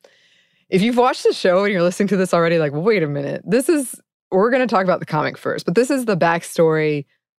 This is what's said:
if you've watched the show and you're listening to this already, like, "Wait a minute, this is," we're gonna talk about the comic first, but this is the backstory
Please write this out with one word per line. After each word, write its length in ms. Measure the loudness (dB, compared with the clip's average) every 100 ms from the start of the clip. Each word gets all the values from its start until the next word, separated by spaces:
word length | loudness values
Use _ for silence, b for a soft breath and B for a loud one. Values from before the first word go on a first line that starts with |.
| b b b b b b b
if 140 | 0
you've 160 | 2 2
watched 260 | 2 2
the 80 | 0
show 320 | 0 2 2
and 80 | 2
you're 100 | 0
listening 260 | 0 0 -2
to 80 | 0
this 160 | 0
already, 240 | 2 2 2
like, 140 | 0
"Wait 280 | -2 0 0
a 60 | 0
minute, 320 | -4 -6 -8 -2
this 240 | 0 2
is," 240 | 0 -2 -12 _ _ -4
we're 200 | 0 2
gonna 160 | 2 0
talk 180 | 0
about 160 | 0 -2
the 60 | -2
comic 320 | -2 -2 -4
first, 260 | -6 -6
but 120 | -2 0
this 140 | 0
is 140 | 0
the 120 | -2 0
backstory 880 | 0 0 -4 0 2 2 0 -2 -6 _ _